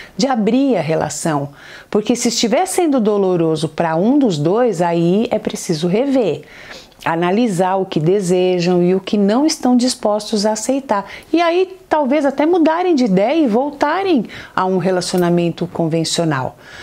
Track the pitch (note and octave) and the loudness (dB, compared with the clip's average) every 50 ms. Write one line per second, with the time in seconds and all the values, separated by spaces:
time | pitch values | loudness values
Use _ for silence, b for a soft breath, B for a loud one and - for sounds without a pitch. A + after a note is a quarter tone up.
0 | B B B - G#3 C#4 C4 A3+ G3+ G#3 A3+ C4 C#4 C#4 A#3+ F3+ D3+ D3 D#3+ D#3+ | B B B -2 -2 0 0 0 2 2 2 2 2 2 2 0 0 0 0 -2
1 | E3 D#3 - - - F3 D3+ C#3+ C#3+ C#3+ B B B B B B B - - G#3 | -2 -4 -4 -4 -2 -2 -2 -2 -2 -6 B B B B B B B -4 -2 -2
2 | G#3 - B3 A#3 - A#3+ A3+ - - A3+ A3 D4+ F#4 F#4 - - F4+ D#4+ C4+ C4 | 0 0 0 0 0 -2 0 0 0 0 2 0 0 0 0 0 0 2 2 2
3 | G#3 G#3+ G#3 G3+ G3 F#3 F3+ E3+ E3 D#3+ D#3+ D#3 D#3+ D#3 - - E3+ D#3+ D#3+ E3 | 2 2 2 2 2 2 2 2 2 0 0 -2 -2 -4 -2 -2 -2 0 0 0
4 | F#3 A3+ C#4 D4 C4+ A3+ F3 C#3+ D3 E3 F#3+ A3+ B3+ A#3+ G3 D#3+ F3 E3+ E3+ E3+ | 2 2 4 4 2 2 2 0 0 0 2 2 2 0 0 0 0 0 2 2
5 | E3 E3+ F3+ G#3 A#3 - - D#3+ E3 - - - - - E3+ D3+ E3+ F3 F3 G#3+ | 2 2 2 2 0 0 -2 -4 -4 -4 -8 -6 -4 -4 -4 -2 -2 0 0 0
6 | C4+ C#4+ C4 C4+ A3+ F3 C#3+ C#3+ B B B B B B B B B B B - | 0 2 0 2 2 0 -2 -4 B B B B B B B B B B B -8
7 | - - E3 E3 F3 F3 F#3 G#3+ B3 A#3 F#3+ E3 F#3 F#3 F#3+ G3 F#3+ F#3+ - E3+ | -4 -4 -2 0 0 0 2 2 2 0 0 0 0 0 0 -2 -2 -2 -2 0
8 | D3+ E3+ F#3+ G#3 G3 E3+ F#3 F3+ F#3 F#3 F3+ F3+ F3 F3+ F3+ F3 F3 F3 F#3 F#3+ | 0 2 2 2 0 0 2 2 2 2 0 0 0 2 2 2 2 2 2 0
9 | F#3 - - G#3 G3+ G3 G#3+ B3+ D4 D#4 D4+ - - B3+ B3 A#3+ A#3+ B3+ B3+ - | -2 -2 0 0 2 2 2 2 0 0 0 -2 0 2 2 2 2 0 -2 -2
10 | - G#3+ G#3 G#3+ G#3+ - A#3 G#3 G3 G#3+ G#3+ G#3+ - - C4 C#4 C4+ - D#4 D4+ | -2 -2 -2 -2 -2 -4 -4 -2 0 -2 -2 -2 -2 -2 -2 -2 -2 -2 -2 -2
11 | D4 B B B B - - E4 F4 E4 E4+ F4+ F#4+ F#4 - - - - D#4+ D#4 | -4 B B B B -2 0 0 2 2 2 0 0 -2 -4 -12 -6 -2 0 0
12 | D4 A#3+ C#4 D#4 C#4 C#4 B3+ - D4 D#4+ F4+ F#4 D#4 D#4+ D#4+ E4+ F#4 F#4 F4 B3+ | 2 2 0 0 0 0 0 0 2 2 2 4 4 2 2 2 0 2 2 2
13 | B3+ A3 F#3 F3+ G3 A#3 D4 E4 D#4 A#3+ G3 A#3+ C4+ D4 D4 - D#4 D4 D#4+ F#4 | 2 2 2 2 2 2 2 2 2 2 2 0 0 -2 -4 -2 -2 -2 0 0
14 | G4 G4 E4+ B3 F#3 B B B B B B - F#3 F#3 F#3+ F#3 D#3+ F#3+ F#3 F3+ | 0 0 0 0 0 B B B B B B -4 -2 0 0 0 0 0 0 0
15 | F3+ - - F3+ F3 E3+ F3 F3 F3 E3+ E3 - F3 E3 - - E3+ D#3+ D#3 E3 | -2 -2 -2 0 2 2 2 2 0 -2 -4 -6 -8 -6 -4 -4 -4 -2 -2 -2
16 | D#3+ - - - E3+ D#3+ D3 C3 C3 - B B B B B B | -2 -2 -2 -2 -2 0 -2 -2 -4 -6 B B B B B B